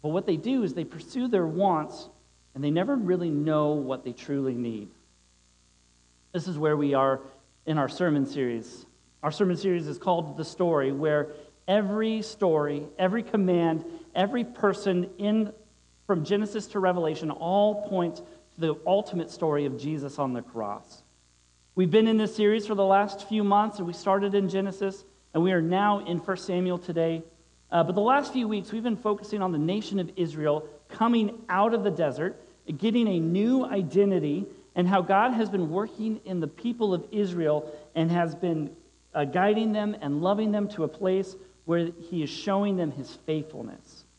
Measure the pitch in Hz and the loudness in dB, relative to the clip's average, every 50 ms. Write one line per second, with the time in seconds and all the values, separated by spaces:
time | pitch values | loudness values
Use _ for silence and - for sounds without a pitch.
0 | - 151 156 185 190 - 175 156 156 220 269 262 226 170 127 170 160 - - 160 | -4 -2 -2 -2 0 0 -2 0 0 0 0 0 0 0 -2 -4 -6 -8 -8 -16
1 | - - - 262 247 254 240 190 175 160 156 175 202 196 175 156 151 151 - - | -16 -10 -6 -4 -2 2 2 2 2 2 0 2 2 4 4 2 0 -4 -10 -14
2 | - - - _ _ _ _ _ _ _ _ 131 139 147 156 165 185 240 285 262 | -16 -18 -20 _ _ _ _ _ _ _ _ -4 -2 0 2 2 2 2 0 0
3 | 214 175 180 175 175 170 151 143 147 156 156 151 151 147 151 151 139 127 131 127 | 2 2 0 2 2 0 0 0 0 2 2 2 2 2 2 0 -2 -4 -6 -6
4 | - 127 117 - - - 143 139 135 131 123 120 120 117 113 107 104 95 - _ | -6 -10 -12 -12 -8 -4 -2 -2 0 -2 -2 -2 -4 -4 -6 -8 -10 -12 -18 _
5 | _ _ _ _ _ _ _ _ _ _ _ _ _ _ _ _ _ _ _ _ | _ _ _ _ _ _ _ _ _ _ _ _ _ _ _ _ _ _ _ _
6 | _ _ _ _ _ _ - 175 151 180 175 147 151 156 151 147 147 143 139 135 | _ _ _ _ _ _ -8 -6 -6 -4 -4 0 2 2 2 2 2 2 2 4
7 | 135 135 135 131 - - - - _ _ _ _ _ - 156 151 139 127 - - | 4 4 2 0 -4 -14 -20 -20 _ _ _ _ _ -2 0 0 0 0 0 0
8 | 180 175 151 147 135 139 - 147 131 123 117 113 110 - - - - - _ _ | 2 2 4 2 0 0 -2 -2 -2 -2 -2 -4 -8 -10 -16 -20 -20 -20 _ _
9 | _ _ _ _ - 151 151 - 208 185 175 156 - 196 180 175 160 147 143 - | _ _ _ _ -6 -6 0 2 2 2 2 0 0 0 0 0 -2 -4 -8 -4
10 | - 196 180 170 165 147 143 156 156 156 - - 185 170 160 151 135 135 139 139 | 0 0 0 0 0 -4 -6 -8 -8 -8 -2 0 2 2 4 4 2 2 0 0
11 | 151 156 151 147 143 - - - - - _ _ _ - 190 214 208 196 202 214 | 2 2 2 2 0 -2 -6 -16 -18 -20 _ _ _ 0 2 2 2 0 0 0
12 | 220 220 220 220 208 - - - 202 180 160 156 147 147 151 143 147 151 - - | 0 0 0 -2 -4 -6 -4 0 2 4 4 4 2 0 -2 -4 -6 -10 -4 -2
13 | 185 185 190 233 226 - - 214 190 180 180 175 170 165 160 160 - - - - | 0 0 0 0 -2 0 0 2 4 4 4 4 4 4 2 0 -4 -8 -12 -14
14 | - - - 175 185 202 269 254 233 - - - - 202 190 196 - 196 185 180 | -16 -8 -2 0 0 0 0 -2 -4 -4 -4 0 2 2 2 2 0 0 0 0
15 | 180 180 - - 202 208 214 220 214 202 - - - _ _ _ _ _ _ _ | 0 -2 -6 -4 -2 0 2 2 0 0 -4 -14 -20 _ _ _ _ _ _ _
16 | _ - 196 175 151 - 202 202 214 208 - 220 202 - - 208 190 185 180 180 | _ 0 0 0 2 0 0 0 0 -2 -4 -6 -8 -4 -4 0 2 2 2 2
17 | 170 156 156 - - 156 147 - 165 170 185 202 208 214 202 202 - - 202 180 | 0 -2 -2 -2 -4 -6 -6 -4 -2 0 2 4 4 4 2 -2 -6 -4 -2 0
18 | 175 170 165 - - - - - - _ _ - 160 160 147 151 - - 185 202 | 0 0 -2 -6 -14 -20 -20 -20 -20 _ _ -4 -2 -2 -2 -2 0 0 2 2
19 | 214 - - 175 160 - - - 175 160 147 147 147 139 131 120 123 147 156 147 | 0 -2 -6 -6 -6 -6 -6 -4 -2 0 0 0 0 -2 -4 -4 -6 -6 -4 -4
20 | 139 143 135 - 143 135 123 120 117 - - 113 110 101 101 110 - - - - | -6 -8 -4 -4 -4 -2 -2 -6 -8 -8 -8 -6 -6 -6 -6 -10 -12 -20 -20 -20
21 | _ _ _ _ _ _ _ _ _ _ _ _ _ _ _ 185 185 175 151 220 | _ _ _ _ _ _ _ _ _ _ _ _ _ _ _ 0 2 4 6 4
22 | 220 226 220 220 214 208 - - 208 208 214 226 208 220 220 196 196 190 196 196 | 6 6 4 2 2 0 0 2 4 4 4 2 0 -2 0 0 4 4 6 4
23 | 202 202 - - - - 214 214 208 202 196 208 214 220 208 - 185 170 175 - | 4 2 -4 -10 -10 -4 -2 0 2 4 4 4 4 2 -2 -6 -6 -6 -6 -4
24 | - 202 190 202 202 202 196 202 196 180 175 190 196 196 185 - 202 190 190 - | 0 2 2 2 2 2 0 0 0 2 0 -2 -2 -2 -4 -4 -4 -6 -6 -8
25 | - - _ _ _ _ _ 156 170 185 190 175 160 165 180 190 202 208 208 202 | -18 -20 _ _ _ _ _ 2 2 4 4 2 2 2 2 2 4 4 2 2
26 | 190 170 175 170 170 - 190 180 - - 190 180 185 180 180 175 180 - 170 165 | 0 -4 -4 -4 -2 -4 -4 -4 -4 -4 -2 0 0 0 -2 -4 -4 -4 -2 0
27 | 165 165 165 165 165 - - _ _ _ _ _ _ _ - 170 165 151 180 202 | 0 0 0 -2 -6 -12 -20 _ _ _ _ _ _ _ 2 2 2 4 2 2
28 | 208 233 262 285 294 285 - 262 240 214 220 202 185 - - 226 220 247 220 - | 4 4 4 4 2 0 -2 -2 -2 0 -2 -4 -4 -6 -8 -4 -2 -2 -2 -2
29 | - 214 208 202 - - 214 208 190 185 170 151 147 165 190 214 208 - 202 196 | 0 -2 -2 -2 -4 -6 -4 -2 -2 0 0 0 0 0 0 -2 -4 -2 -2 -2
30 | 180 160 - - 175 160 147 151 151 151 147 151 156 - - - _ _ - - | -4 -4 -2 -4 -4 -4 -2 -2 0 0 0 0 -2 -8 -18 -20 _ _ -2 0
31 | 220 233 240 233 220 202 - - - - 185 185 202 233 233 226 196 208 170 151 | 2 4 4 4 2 0 -2 -8 -6 -2 2 2 4 4 2 2 0 0 0 0
32 | 165 147 123 123 156 190 - - - - - _ _ - 170 135 190 226 214 240 | 0 -2 0 -2 -4 -4 -6 -8 -18 -20 -20 _ _ -10 -8 -2 -2 0 2 2
33 | 233 214 190 170 160 165 175 190 208 233 254 269 254 247 233 202 180 147 - 185 | 2 2 2 2 0 2 2 2 2 2 2 2 0 0 -2 -2 -2 0 2 4
34 | 202 202 190 175 151 147 147 170 202 - - - - _ _ 175 180 180 196 190 | 4 4 4 2 0 0 -2 -2 -4 -6 -10 -20 -20 _ _ 0 2 4 4 2
35 | 175 - 196 196 220 254 247 226 226 202 196 190 175 151 156 185 214 208 - - | 4 4 4 4 4 4 2 0 0 0 0 -2 -2 0 0 -2 -2 -4 -6 -6
36 | 220 220 220 214 - 190 185 180 160 143 - - - 233 240 240 226 208 180 175 | -4 -4 -4 -6 -6 -6 -4 -4 -4 -4 -6 -6 -6 -6 -2 0 0 0 0 0
37 | - - - 214 208 185 175 175 165 151 151 151 151 - - - - - _ 160 | -2 -4 -2 -2 -2 0 0 0 2 2 2 2 0 -6 -14 -16 -18 -8 _ 0
38 | 160 165 170 175 170 165 160 - 185 180 165 160 147 139 - - - _ _ _ | 2 2 4 2 2 0 -2 -4 -2 -2 0 -2 -4 -6 -8 -14 -20 _ _ _
39 | _ _ _ 156 147 139 - 180 185 208 214 220 220 220 214 214 208 208 208 - | _ _ _ -2 -2 0 2 2 4 4 4 2 2 0 0 0 -2 -2 -4 -4
40 | - 143 143 147 160 185 208 208 220 214 208 208 208 202 - - 160 147 - - | -4 -4 -2 0 0 0 0 2 0 0 0 0 -2 -4 -4 -4 -4 -4 -4 -2
41 | 202 185 185 190 190 190 - - - - _ _ _ 160 170 170 170 165 170 - | 0 0 0 0 -2 -4 -10 -18 -20 -20 _ _ _ 0 0 0 0 -2 -4 -10
42 | - - 185 170 151 143 - - - 202 196 196 202 202 196 180 175 151 135 139 | -12 -8 -4 -4 -4 -4 -6 -6 -2 0 0 2 2 2 0 0 0 -2 -4 -6
43 | 131 - - - - - 156 156 143 - - 113 113 104 90 - - - - - | -10 -12 -14 -16 -6 -4 -4 -4 -4 -8 -10 -12 -12 -12 -12 -16 -20 -20 -20 -20
44 | - _ _ | -20 _ _